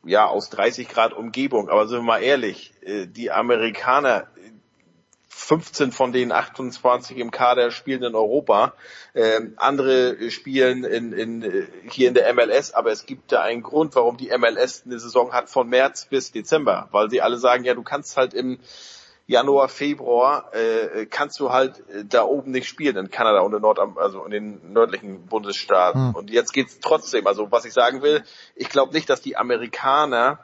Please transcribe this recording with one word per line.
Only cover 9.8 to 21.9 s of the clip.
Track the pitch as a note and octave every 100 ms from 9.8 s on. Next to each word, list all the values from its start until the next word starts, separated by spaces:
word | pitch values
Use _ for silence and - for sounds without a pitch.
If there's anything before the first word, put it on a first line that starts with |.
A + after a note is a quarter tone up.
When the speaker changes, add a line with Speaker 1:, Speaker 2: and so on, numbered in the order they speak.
| C3+ C3 B2+ - A#2
Speaker 1:
spielen | A2 - C3+ B2+ B2+
in, | B2+ A2+ A#2
in, | F#2+ A2 A#2
äh, | A2 F#2 E2+ F2+ -
hier | - B2+
in |
der | B2 A#2
M | B2
L | A#2
S, | B2 C#3+
aber | A2+ A2+
es | G#2+ -
gibt | B2+ _
da | B2+
einen | G2 A#2
Grund, | A2 D3+ D#3 C3+
warum | A#2+ A#2+
die | B2+
M | B2
L | A#2 G#2+
S | B2+ -
eine | B2 A#2+
Saison | A#2 A#2+ A#2+
hat | B2 A#2+
von | C3+ A#2+
März | B2+ C3+ - -
bis | C3+ -
Dezember, | A2+ G#2 D#3+ C3+ F2+ -
weil | G2+ G#2+
sie | B2
alle | G2 A#2+
sagen, | B2 B2
ja, | B2
du | B2
kannst | A#2 C#3+ - -
halt | C3
im | B2+ B2+ B2 - - - - _ _ -
Januar, | A#2+ C3+ C#3 C3
Februar, | - C#3+ D3 B2 A#2+ C3 C#3+ -
äh, | A2 A2+ A2+ A2 F#2 G#2
kannst | - C#3+ -
du | C3+
halt, | B2+ C3 -
äh, | -